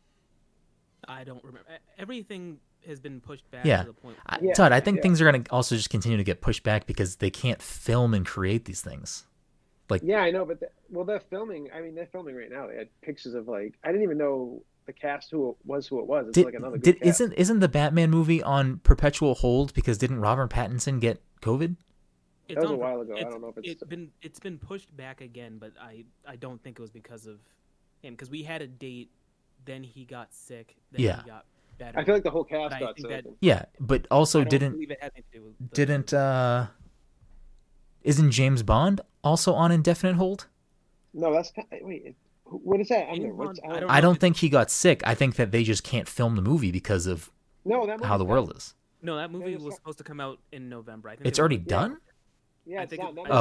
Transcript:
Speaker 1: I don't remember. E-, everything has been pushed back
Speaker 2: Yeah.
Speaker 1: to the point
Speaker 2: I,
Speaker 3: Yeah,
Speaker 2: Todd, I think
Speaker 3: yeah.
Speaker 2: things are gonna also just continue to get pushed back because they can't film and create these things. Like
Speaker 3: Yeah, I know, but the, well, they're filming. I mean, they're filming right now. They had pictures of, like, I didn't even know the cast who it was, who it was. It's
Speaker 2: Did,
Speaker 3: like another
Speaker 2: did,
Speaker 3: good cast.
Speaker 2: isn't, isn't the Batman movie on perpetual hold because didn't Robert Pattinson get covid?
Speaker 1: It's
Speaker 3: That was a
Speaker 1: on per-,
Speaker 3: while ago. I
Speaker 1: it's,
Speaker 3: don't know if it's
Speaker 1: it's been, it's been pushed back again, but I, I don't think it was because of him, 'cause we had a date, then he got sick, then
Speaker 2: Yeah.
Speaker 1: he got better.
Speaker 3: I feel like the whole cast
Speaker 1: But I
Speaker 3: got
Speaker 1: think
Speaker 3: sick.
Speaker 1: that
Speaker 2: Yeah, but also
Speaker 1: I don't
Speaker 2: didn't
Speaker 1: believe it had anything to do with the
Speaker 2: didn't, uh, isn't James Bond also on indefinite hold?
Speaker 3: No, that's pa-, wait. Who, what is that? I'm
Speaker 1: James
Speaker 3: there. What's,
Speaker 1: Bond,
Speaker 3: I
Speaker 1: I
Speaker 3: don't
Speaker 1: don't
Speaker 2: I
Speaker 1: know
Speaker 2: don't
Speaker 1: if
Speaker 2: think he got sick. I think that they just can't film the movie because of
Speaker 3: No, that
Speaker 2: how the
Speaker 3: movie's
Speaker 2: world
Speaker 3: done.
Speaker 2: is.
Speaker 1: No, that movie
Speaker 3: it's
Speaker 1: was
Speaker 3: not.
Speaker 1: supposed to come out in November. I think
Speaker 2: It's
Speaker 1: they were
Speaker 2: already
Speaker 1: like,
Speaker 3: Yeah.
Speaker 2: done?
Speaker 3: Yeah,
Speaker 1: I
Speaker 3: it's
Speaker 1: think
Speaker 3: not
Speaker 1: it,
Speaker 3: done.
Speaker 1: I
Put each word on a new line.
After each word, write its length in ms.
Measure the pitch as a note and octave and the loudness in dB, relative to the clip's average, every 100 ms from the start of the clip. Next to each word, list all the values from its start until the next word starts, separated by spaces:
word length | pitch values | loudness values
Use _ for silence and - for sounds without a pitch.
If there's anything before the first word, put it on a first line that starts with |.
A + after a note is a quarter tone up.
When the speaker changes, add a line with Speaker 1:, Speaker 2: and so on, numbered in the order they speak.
| _ _ _ _ _ _ _ _ _ _ - | _ _ _ _ _ _ _ _ _ _ -18
Speaker 1:
I 180 | C3 C3 | -18 -16
don't 180 | B2 | -18
remember. 240 | C3+ B2 F#2+ | -20 -20 -20
E-, 80 | D#3+ _ - | -20 _ -16
everything 600 | G3 B3 - F#3+ F3 D3 _ _ E3+ | -12 -12 -12 -12 -12 -16 _ _ -18
has 120 | C#3 | -16
been 200 | C#3 C3 | -14 -14
pushed 300 | - C#3 _ | -16 -18 _
back 140 | B2 D3 | -6 0
Speaker 2:
Yeah. 160 | F#2+ | 0
Speaker 1:
to 60 | A2+ | -2
the 60 | |
point 240 | G#2+ B2 - - | -14 -20 -18 -10
Speaker 2:
I, 140 | - | -4
Speaker 3:
Yeah, 120 | - | 0
Speaker 2:
Todd, 180 | F3+ E3 | 6 6
I 80 | B2 | 6
think 180 | G#3 G3 | 2 2
Speaker 3:
yeah. 40 | |
Speaker 2:
things 180 | F#3+ E3 | 4 6
are 40 | D#3+ | 6
gonna 180 | C3 A#2 | 4 2
also 240 | B2+ - A#2 | -2 0 0
just 140 | - | -2
continue 280 | G#2+ A#2 A2 | -2 0 0
to 60 | |
get 160 | G2 - | 0 0
pushed 220 | - A2 | 0 0
back 240 | A2 G#2+ - | 0 0 0
because 300 | - F#2 - | -2 -2 0
they 120 | G2 | -2
can't 320 | - B2+ - | 0 -4 -4
film 520 | - - - A#2+ A#2+ | -6 -8 0 2 4
and 120 | G#2 F2 | 2 0
create 380 | - F#2 A#2 G#2+ | -2 0 0 -4
these 160 | F#2 | -12
things. 440 | - C#2+ - - - _ _ _ _ _ - | -10 -12 -12 -14 -16 _ _ _ _ _ -4
Like 120 | F#2+ | -2
Speaker 3:
Yeah, 180 | E3 G#3+ | 0 2
I 100 | F3 | 2
know, 140 | F#3 E3 | 0 -4
but 160 | E3+ | -8
the, 80 | - _ - | -12 _ -12
well, 140 | F3+ F3+ | -8 -6
they're 140 | G#3 | -6
filming. 500 | - F#3+ A3+ E3 C#3+ D#3+ | -6 -10 -10 -12 -14 -14
I 60 | |
mean, 120 | E3 | -14
they're 140 | D#3+ E3+ | -14 -14
filming 280 | F#3 D#3+ B2+ | -14 -14 -14
right 140 | A2+ | -14
now. 180 | C3+ A#2+ | -12 -12
They 100 | A2+ | -12
had 100 | A2 _ | -14 _
pictures 320 | - D3 B2+ | -14 -12 -10
of, 160 | A#2+ A2+ | -10 -8
like, 240 | G#2 G#2 - | -8 -8 -10
I 60 | D#3 | -6
didn't 140 | G3 | -2
even 140 | G3+ D3+ | -2 0
know 460 | D3 C3+ B2 B2 _ _ - | -2 -2 -6 -12 _ _ -20
the 80 | |
cast 360 | - D3 C#3+ - | -10 -8 -8 -8
who 200 | D#3 B2+ | -4 -4
it 60 | - - | -6 -8
was, 220 | C#3+ C#3 | -8 -6
who 120 | B2+ | -6
it 80 | A2 | -2
was. 200 | D3 A2+ | -2 2
It's 60 | A2+ | 2
Speaker 2:
Did, 100 | B2+ | 2
Speaker 3:
like 80 | A#2 | 0
another 220 | B2+ B2 | -8 0
Speaker 2:
did, 180 | E3 F3+ | 4 4
Speaker 3:
good 0 | F3 | 4
cast. 160 | E3+ | 2
Speaker 2:
isn't, 120 | A#3+ | 0
isn't 260 | - F3+ A3 | 2 2 4
the 80 | F3+ | 4
Batman 400 | D3 D3 E3 D#3+ | 4 2 4 4
movie 320 | E3 D#3+ D#3+ | 4 4 2
on 360 | - C#3 C3 C3 | 2 0 0 2
perpetual 560 | - C#3 D3 - D3 B2 | 6 6 6 4 2 4
hold 380 | B2 B2 C#3 | 4 4 2
because 240 | - B2 G#2+ | 0 0 2
didn't 240 | B2+ B2+ | 0 2
Robert 280 | G#2 B2+ B2 | 2 2 0
Pattinson 500 | A#2+ G#2 B2 C#3 C3 | 0 -2 -4 -2 0
get 200 | A#2 - _ - | 0 -2 _ -8
covid? 340 | A2+ C3 E3+ F3 _ _ _ _ _ _ - | -2 0 0 -4 _ _ _ _ _ _ -8
Speaker 1:
It's 60 | D#3 | -2
Speaker 3:
That 80 | |
was 80 | D#3+ | -2
a 20 | |
Speaker 1:
on 60 | C3+ | -2
per-, 40 | B2+ | -4
Speaker 3:
while 160 | B2 | -4
ago. 120 | A2+ G#2+ | -6 -8
I 40 | |
Speaker 1:
it's, 80 | A#2 | -8
Speaker 3:
don't 100 | A#2 | -10
know 60 | A#2 | -14
if 100 | A2+ | -14
it's 80 | E3+ | -14
Speaker 1:
it's 140 | D#3+ C#3+ | -12 -14
been, 260 | E3+ D#3+ _ | -14 -16 _
it's 180 | D#3 - | -20 -16
been 180 | G3 D#3+ | -16 -14
pushed 380 | - G3 - C#3+ | -14 -16 -18 -20
back 240 | C3 C3 | -20 -18
again, 360 | B2+ A#2+ A#2 A2 | -20 -18 -18 -18
but 120 | A2 - | -20 -20
I, 220 | A#2 A2 A#2+ _ C#3+ | -20 -20 -20 _ -20
I 80 | B2 | -16
don't 260 | B2+ A#2+ | -16 -16
think 160 | C3 A#2 | -20 -20
it 40 | |
was 100 | A2 | -20
because 340 | A2 - A2+ A2 | -20 -20 -20 -20
of 140 | G#2 _ _ _ _ _ _ | -20 _ _ _ _ _ _
him, 160 | C3+ A#2 | -20 -18
'cause 120 | B2+ | -14
we 140 | D3+ | -14
had 180 | D3+ D#3+ | -10 -12
a 60 | C3+ | -12
date, 420 | B2+ C3 B2 A#2+ _ _ _ _ _ | -16 -16 -16 -18 _ _ _ _ _
then 180 | C3 C3 | -16 -16
he 220 | B2+ C3 | -16 -20
got 300 | B2 B2 A2+ | -20 -18 -18
sick, 420 | - - A#2 A2+ _ _ | -20 -20 -20 -20 _ _
then 100 | B2+ | -2
Speaker 2:
Yeah. 200 | A2 E2+ | -2 -2
Speaker 1:
he 80 | A2+ | -10
got 160 | A2 _ _ _ - | -20 _ _ _ -20
better. 200 | A#2+ C3 | -10 -4
Speaker 3:
I 60 | |
feel 120 | D#3+ G#3 | 2 2
like 80 | |
the 80 | F3+ | 2
whole 120 | E3 | -2
cast 280 | - D#3 D3+ | -4 -4 -6
Speaker 1:
But 40 | C3 | -6
I 40 | |
Speaker 3:
got 140 | B2 A2 | -8 -8
Speaker 1:
think 100 | - | -10
Speaker 3:
sick. 160 | C3 | -10
Speaker 1:
that 100 | - - | -12 0
Speaker 2:
Yeah, 240 | F#3 G2 - - | 4 4 0 -8
but 280 | B2 C3 - | -2 0 4
also 300 | C#3 D#3 D#3 | 4 6 4
Speaker 1:
I 20 | |
don't 60 | B2+ | 4
Speaker 2:
didn't 220 | C3+ C#3 | 2 2
Speaker 1:
believe 180 | D3+ D3 | -4 -10
it 100 | C#3 | -12
had 100 | C#3+ B2+ | -14 -16
anything 160 | - | -20
to 60 | A2+ | -20
do 40 | A2 | -20
with 240 | G#2+ B2+ | -16 -6
the 60 | C#3+ | 0
Speaker 2:
didn't, 380 | C#3+ C#3+ C3 | 2 0 0
uh, 540 | C#3+ C3+ C3 B2 B2 A#2+ - - _ _ _ - - - - _ _ _ _ | 2 2 2 2 0 -2 -8 -20 _ _ _ -20 -20 -20 -20 _ _ _ _
isn't 280 | - D3 D3+ | 2 6 6
James 320 | A#2 C3 C3 | 6 4 4
Bond 380 | G#2+ A2 F3 G3 - _ | 4 4 6 2 -2 _
also 300 | D3 E3 F#3 | 2 2 4
on 180 | D#3+ E3+ | 4 6
indefinite 440 | E3+ D#3 E3+ F#3 F3+ | 6 4 2 2 2
hold? 320 | F#3 G3+ - _ _ _ _ _ _ | 0 -2 -10 _ _ _ _ _ _
Speaker 3:
No, 180 | D#3 E3 | -2 2
that's 200 | D#3 E3+ | 2 0
pa-, 120 | - - - | -10 -14 -14
wait. 340 | F#3+ E3+ C3+ B2+ _ _ - | -12 -12 -14 -20 _ _ -14
Who, 120 | F3 | -8
what 220 | F3+ G3+ | 0 0
is 80 | G#3+ | 2
that? 180 | A3+ D3+ | 0 0
I'm 80 | E3+ | -6
Speaker 1:
James 80 | |
Speaker 3:
there. 100 | G#3+ | -6
What's, 260 | - - - | -6 -8 -10
Speaker 1:
Bond, 120 | D#3 | -8
Speaker 3:
I 40 | E3 | -4
Speaker 1:
I 20 | |
Speaker 3:
don't 20 | - | 2
Speaker 1:
don't 40 | |
Speaker 2:
I 40 | C#3 | 6
Speaker 1:
know 60 | |
Speaker 2:
don't 140 | E3+ F3 | 6 6
Speaker 1:
if 60 | |
Speaker 2:
think 160 | F3+ E3 | 4 4
he 120 | D#3+ | 4
got 200 | C3+ G#2+ | 4 4
sick. 320 | - F#3 C#3+ G#2 | 4 4 4 2
I 100 | A2 | 2
think 200 | C3+ A2+ | 2 2
that 160 | A2 | 2
they 120 | A#2 | 2
just 200 | A2 G#2+ | 2 0
can't 240 | - A#2+ - | -2 -4 -4
film 260 | - A#2 A2 | -2 0 2
the 60 | |
movie 300 | G2 D#3 G2 | 2 2 2
because 360 | F#2 - F#2+ F2+ | -2 0 0 0
of 240 | E2 - _ _ _ | -4 -8 _ _ _
Speaker 3:
No, 220 | F#3 B3 G#3 | -4 -2 -2
that 160 | A3 | -2
Speaker 2:
how 140 | A3+ G2+ | 0 0
the 80 | F#2 | 2
Speaker 3:
movie's 60 | |
Speaker 2:
world 180 | B2+ F#2+ | 0 0
Speaker 3:
done. 80 | - | -6
Speaker 2:
is. 160 | - _ _ _ | -18 _ _ _
Speaker 1:
No, 140 | E3 D3+ | -8 -8
that 140 | E3 | -8
movie 220 | F3 F3+ | -8 -8
Speaker 3:
it's 100 | E3 | -8
Speaker 1:
was 80 | D3 | -10
Speaker 3:
not. 40 | C#3+ | -12
Speaker 1:
supposed 200 | D#3 D3+ | -14 -16
to 40 | |
come 160 | - D3 | -14 -12
out 200 | C3+ C3 _ | -12 -12 _
in 180 | C3+ B2+ | -18 -16
November. 400 | A#2+ A2+ A2 G#2+ | -16 -16 -18 -18
I 60 | A2+ | -8
think 120 | C#3 | -4
Speaker 2:
It's 100 | C#3+ | 2
Speaker 1:
they 40 | |
were 20 | |
Speaker 2:
already 140 | D#3 A2+ | 2 0
Speaker 1:
like, 120 | E2+ | 0
Speaker 3:
Yeah. 80 | F#2 | 0
Speaker 2:
done? 180 | G#3 D#4+ _ _ _ _ _ _ E3 | -2 -6 _ _ _ _ _ _ -14
Speaker 3:
Yeah, 140 | F#3+ | -10
Speaker 1:
I 40 | |
Speaker 3:
it's 60 | F3 | -10
Speaker 1:
think 100 | E3 | -10
Speaker 3:
not 80 | F3+ | -10
Speaker 1:
it, 40 | D#3 | -10
Speaker 3:
done. 80 | - | 0
Speaker 1:
I 40 | B2+ | 2